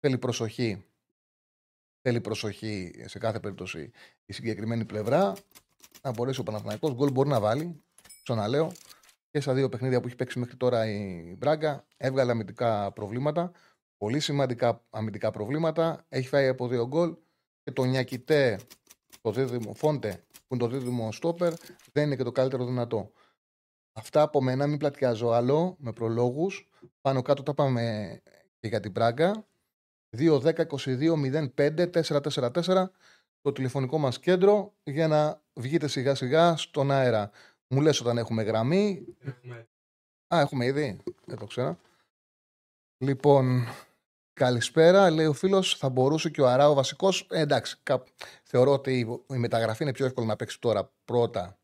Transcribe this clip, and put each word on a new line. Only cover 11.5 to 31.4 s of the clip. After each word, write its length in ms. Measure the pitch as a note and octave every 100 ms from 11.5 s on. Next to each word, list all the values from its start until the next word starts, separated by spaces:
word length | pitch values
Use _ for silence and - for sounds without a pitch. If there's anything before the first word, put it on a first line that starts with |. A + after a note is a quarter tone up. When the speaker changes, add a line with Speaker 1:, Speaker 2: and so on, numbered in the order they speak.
| D#3 D#3 C3+ _ _
Speaker 1:
έβγαλε 340 | C3 C3 B2
αμυντικά 640 | A#2 G2+ - A#2+ G#2+ G2+
προβλήματα, 600 | F#2+ G#2 A#2 C#3+ D3+ F3 - _ _ _ _
πολύ 240 | G#2 C3+
σημαντικά 640 | D3+ C#3+ C3 B2 B2 A2+ _
αμυντικά 400 | A2 A2 G2+ A2
προβλήματα, 720 | G#2 G#2 D3 E3 D#3 E3 D#3 -
έχει 200 | C3+ B2+
φάει 200 | C#3+ C3+
από 200 | B2+ B2
δύο 180 | B2 A#2+
γκολ 280 | D3 F3 E3+ _ _ _ _
και 80 | -
το 140 | C3+
Νιακιτέ, 760 | B2+ C3 B2+ B2+ - D3+ C3+ F#2+ - - _ _ _ -
το 100 | A2+
δίδυμο, 440 | G#2+ C3+ A#2+ A2
Φόντε, 500 | G#2+ C#3+ C#3 A2 F#2 _
που 220 | - _
είναι 80 | B2+
το 60 | A#2
δίδυμο 440 | C3 B2 B2 A2
στόπερ, 400 | G#2+ E3 E3+ F3 E3 - - -
δεν 140 | C#3+ D3+
είναι 100 | C3+
και 60 |
το 100 | B2
καλύτερο 320 | A#2+ C3 C3
δυνατό. 480 | B2 B2+ A#2 A2+ G2 _ _ _ _ _ _ _ _
Αυτά 300 | - - D3+
από 200 | D3+ D3
μένα, 240 | C3 B2+ C#3+
μην 120 | D3
πλατιάζω 520 | D3 - C3 A2+ A#2+
άλλο, 460 | A#2 A#2+ D3 F3+ F3+
με 140 | C3
προλόγους, 760 | A2 A2+ A2+ B2 C3 F#3 - _ _ - _
πάνω 220 | C#3 C3+
κάτω 200 | B2 C#3+
τα 120 | C#3
πάμε 680 | C#3+ C#3 B2 A#2 G#2+ G2+ - _ _ _ _
και 100 | A2
για 120 | G#2+
την 100 | G2
Μπράγκα. 540 | F#2+ A2+ A#2+ E3+ G#3+ - _ _ _ _ _ _
δύο 280 | A2+ E3 D3
δέκα, 240 | C3+ E3
είκοσι 320 | E3 C#3 C3+
δύο, 220 | B2+ D#3+ D#3+
μηδέν 380 | C3+ C#3+